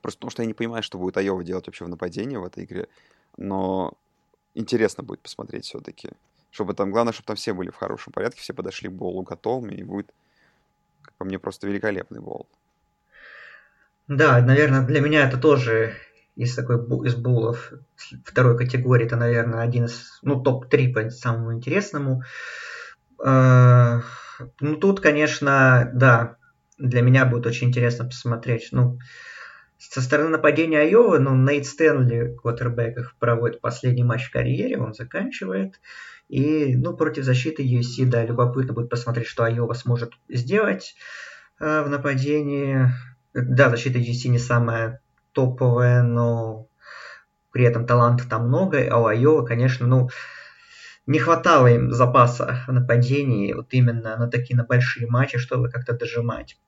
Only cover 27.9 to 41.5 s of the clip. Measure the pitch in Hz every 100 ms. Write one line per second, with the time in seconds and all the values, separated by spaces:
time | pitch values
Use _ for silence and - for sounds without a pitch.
27.9 | 117 - - 123 117 127 117 - 127 123
28.9 | 123 - - - - - - _ _ -
29.9 | - 127 147 160 156 156 143 165 156 151
30.9 | 208 240 160 135 131 131 143 139 - 160
31.9 | 143 123 117 117 - 117 117 123 117 117
32.9 | 117 117 _ 120 117 117 - 120 120 127
33.9 | 123 120 117 - - 123 131 240 247 117
34.9 | 107 123 - 202 - 190 190 196 - -
35.9 | - - - _ 131 143 156 143 123 160
36.9 | - 156 151 131 127 160 156 135 123 120
37.9 | - 127 120 117 120 123 131 127 113 120
38.9 | 120 - 120 117 - 117 117 117 123 -
39.9 | 117 113 _ _ 123 123 202 208 190 -
40.9 | - - - - - _